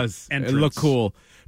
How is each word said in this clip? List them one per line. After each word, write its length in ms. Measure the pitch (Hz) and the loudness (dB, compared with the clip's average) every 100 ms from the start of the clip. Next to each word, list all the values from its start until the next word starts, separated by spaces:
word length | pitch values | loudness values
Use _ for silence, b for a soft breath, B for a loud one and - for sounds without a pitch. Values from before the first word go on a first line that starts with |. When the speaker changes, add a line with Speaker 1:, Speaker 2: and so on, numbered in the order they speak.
Speaker 1:
was. 240 | 120 - - | 0 -6 -8
It 40 | 143 | -6
Speaker 2:
entrance. 180 | 127 139 | -2 0
Speaker 1:
looked 200 | 147 - | 0 2
cool. 380 | 151 127 104 b b b | 2 2 0 b b b